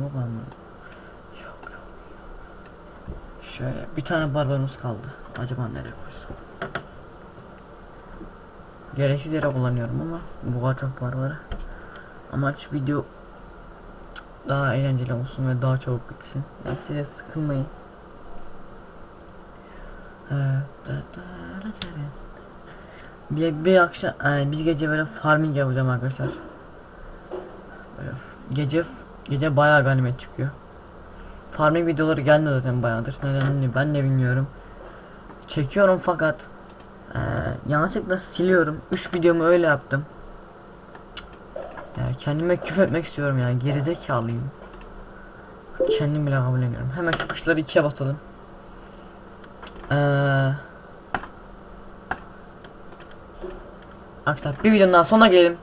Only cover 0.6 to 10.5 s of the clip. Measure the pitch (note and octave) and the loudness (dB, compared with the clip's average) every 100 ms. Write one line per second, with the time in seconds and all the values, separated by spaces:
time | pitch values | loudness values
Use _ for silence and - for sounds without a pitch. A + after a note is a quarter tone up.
0.6 | - - - - - - - - - - | -18 -18 -18 -18 -18 -18 -18 -16 -16 -16
1.6 | - - - - - - - - - - | -16 -16 -16 -16 -16 -16 -14 -14 -14 -16
2.6 | - - - - - - - - - - | -18 -18 -18 -14 -12 -12 -12 -16 -14 -6
3.6 | C3 B2 - - C3+ E3 D3+ D3 C3+ C#3 | -4 -4 -6 -6 0 2 2 2 2 2
4.6 | C3+ - B2 G#2+ C#3 - - - B2 - | 0 -4 -6 -6 -8 -12 -12 -8 -4 -4
5.6 | A2 C#2 - - - - - - - - | -4 -6 -8 -10 -12 -12 -12 -12 -14 -10
6.6 | - - - - - - - - - - | -8 -8 -12 -18 -18 -18 -18 -18 -18 -18
7.6 | - - - - - - - - - - | -18 -18 -18 -18 -16 -14 -14 -16 -18 -18
8.6 | - - - C3 C#3 C#3 D#3 D#3 C#3+ C3 | -18 -18 -8 0 2 2 0 0 2 2
9.6 | B2 B2 A#2 C3 D#3+ E3+ - - - | 2 2 0 -2 -4 -6 -8 -8 -4